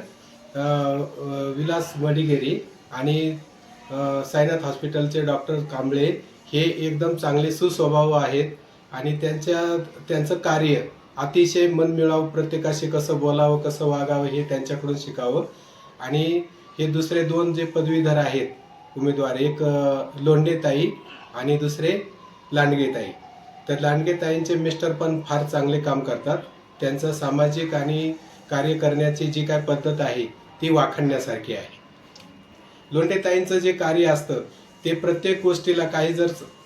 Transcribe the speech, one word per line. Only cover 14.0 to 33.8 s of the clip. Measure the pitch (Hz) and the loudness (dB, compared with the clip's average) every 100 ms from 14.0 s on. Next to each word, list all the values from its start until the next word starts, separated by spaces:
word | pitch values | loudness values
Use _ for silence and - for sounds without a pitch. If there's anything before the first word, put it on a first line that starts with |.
| 143 143 139 | 0 0 0
हे | 143 | -2
त्यांच्याकडून | 147 135 135 143 143 139 | -2 -4 -4 -6 -4 -4
शिकावं. | - - 123 151 156 - - - - - | -6 -4 -2 -2 -4 -10 -20 -20 -20 -14
आणि | 127 151 165 170 175 - - - | -4 0 2 0 -2 -12 -14 -4
हे | 156 | -2
दुसरे | 156 160 175 | 0 0 0
दोन | 156 165 170 | 0 0 0
जे | 160 165 | 0 -2
पदवीधर | 165 156 160 151 147 | 0 2 2 4 2
आहेत | 135 131 131 - - - - 135 | 2 0 -2 -8 -20 -20 -16 -2
उमेदवार, | 143 139 131 127 | 0 0 0 0
एक, | 147 147 | 0 0
अ, | 151 143 139 135 - 147 | 0 2 2 0 -2 -2
लोंढेताई | 143 151 156 160 147 139 190 - - - - 120 | 4 4 4 2 0 2 0 -2 -12 -20 -16 -6
आणि | 135 147 | 0 0
दुसरे | 147 147 160 202 - - - - - | 0 -2 0 -2 -4 -16 -20 -20 -4
लांडगेताई. | 147 143 143 131 120 101 - - - - - - | 0 2 2 0 -2 -8 -12 -20 -20 -20 -14 -6
तर | 143 | -2
लांडगेताईंचे | 147 147 165 170 160 160 160 170 | 0 0 0 0 0 -2 0 -2
मिस्टर | 160 156 165 | -2 -2 -2
पण | 156 165 160 | -2 -2 -2
फार | - 147 | -2 -2
चांगले | 143 147 139 147 | -2 -2 0 0
काम | 143 135 | 0 -2
करतात. | 131 117 143 151 - - - - | -2 -4 -4 -4 -6 -20 -20 -6
त्यांचं | 139 143 156 | -4 -2 -4
सामाजिक | - 139 143 147 151 160 | -2 -2 2 2 0 -2
आणि | 147 143 156 160 160 - - - | -2 -2 -2 -2 -6 -12 -20 -6
कार्य | 139 151 | -2 0
करण्याची | 156 147 147 151 147 151 | 0 2 2 2 0 -2
जी | 151 147 | -2 0
काय | 151 | 0
पद्धत | 147 143 151 147 | 0 -2 0 -2
आहे | 135 123 117 - - - | -2 -2 -6 -8 -20 -6
ती | 160 | 2
वाखाणण्यासारखी | 156 135 - 143 135 - 110 110 | 4 4 2 0 0 -2 -6 -6
आहे. | 104 90 - - - - - - - - - - - - | -8 -10 -18 -20 -20 -20 -20 -20 -20 -20 -20 -20 -20 -4
लोंढेताईंचं | 147 170 190 190 180 180 185 | 0 2 2 2 2 2 2
जे | 180 | 2
कार्य | 180 | 0